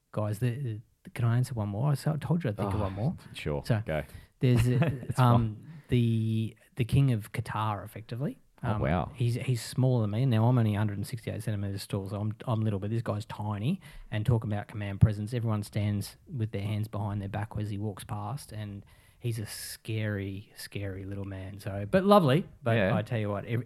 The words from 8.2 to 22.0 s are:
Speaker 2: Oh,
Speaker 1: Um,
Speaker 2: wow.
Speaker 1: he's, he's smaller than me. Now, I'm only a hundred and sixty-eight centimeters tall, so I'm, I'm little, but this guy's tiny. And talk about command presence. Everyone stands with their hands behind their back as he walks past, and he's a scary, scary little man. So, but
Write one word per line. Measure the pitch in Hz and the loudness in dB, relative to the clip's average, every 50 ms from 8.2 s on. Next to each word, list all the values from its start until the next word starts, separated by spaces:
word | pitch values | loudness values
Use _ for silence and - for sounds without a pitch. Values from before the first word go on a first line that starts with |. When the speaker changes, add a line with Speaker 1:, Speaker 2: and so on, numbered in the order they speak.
| 139 196 262 - _ _ _ _ - | -6 -6 -6 -10 _ _ _ _ -4
Speaker 2:
Oh, | 120 110 | -2 0
Speaker 1:
Um, | 107 | 0
Speaker 2:
wow. | 131 - 80 90 65 - - | 2 2 2 0 0 -2 -2
Speaker 1:
he's, | - 120 120 117 | 0 0 0 0
he's | - - - 127 117 - | 0 0 -2 -2 -2 -4
smaller | - - - 123 131 127 120 110 | -4 0 2 4 4 4 4 2
than | 104 101 | 2 0
me. | 113 135 | 2 2
Now, | 135 113 110 113 | 4 4 4 6
I'm | 120 127 123 | 6 6 6
only | 113 110 104 | 4 4 2
a | 101 | 2
hundred | 110 104 101 98 | 0 0 -2 -4
and | 98 | -4
sixty-eight | - - 117 - 101 98 101 - | -6 -8 -8 -6 -6 -6 -4 -4
centimeters | - 107 101 101 101 98 98 - | -4 -4 -2 -4 -4 -4 -6 -6
tall, | - - 101 98 98 | -4 -4 -4 -4 -4
so | 101 | -4
I'm, | 101 104 107 107 - - | -4 -2 -4 -4 -4 -2
I'm | - 113 107 110 | -2 0 2 2
little, | 110 104 98 | 0 0 0
but | 98 101 | -2 -2
this | 117 113 113 | -2 -2 -2
guy's | - 107 104 110 | -2 -2 -2 -4
tiny. | - - - 104 107 107 98 104 139 196 - - - - - - - | -6 -8 -6 -4 -4 -4 -2 0 -2 -2 -2 -6 -12 -18 -18 -10 -6
And | 110 107 104 | -6 0 2
talk | - 120 110 - | 2 2 2 2
about | 104 104 104 101 - | 0 -4 -4 -4 -6
command | - 107 104 101 98 92 | -8 -8 -6 -6 6 6
presence. | - 113 101 104 107 107 127 | 6 6 6 2 -4 -4 -4
Everyone | 120 110 117 107 104 104 | -2 0 0 0 0 -2
stands | - - 107 101 104 104 101 98 - - - _ - 180 | -4 -2 0 0 0 0 0 -2 -6 -10 -18 _ -10 -4
with | 123 110 107 - | -4 -4 -4 -4
their | 101 101 | -6 -4
hands | 104 110 104 107 110 | -4 -4 -4 -4 -4
behind | - 104 107 101 101 104 | -4 -4 -4 -4 -4 -4
their | 98 98 | -6 -4
back | - 104 107 - - 110 | -4 -6 -6 -6 -6 -6
as | 107 101 | -6 -4
he | 104 98 | -4 -4
walks | 104 110 95 - - | -4 -6 -6 -8 -10
past, | - 107 104 101 104 131 143 - - 110 | -8 -8 -8 -6 -8 -8 -10 -10 -12 -12
and | 107 107 104 101 101 - - - - _ _ _ _ | -10 -10 -10 -10 -12 -14 -18 -20 -20 _ _ _ _
he's | - 120 113 117 | -6 -4 -4 -4
a | 107 | -6
scary, | - - - - - - - - - 110 110 107 107 104 98 95 98 98 98 104 - - | -8 -10 -12 -12 -12 -14 -12 -8 -6 -4 -2 -2 -2 -2 -2 -4 -6 -6 -10 -12 -16 -18
scary | - - - - 101 101 98 92 95 95 | -18 -16 -10 -8 -8 -6 -6 -8 -8 -8
little | 95 98 98 98 | -8 -8 -8 -8
man. | 98 98 95 95 95 101 101 | -8 -8 -10 -10 -10 -12 -10
So, | - 104 98 101 104 104 | -8 -6 -6 -6 -2 0
but | - 190 | 2 2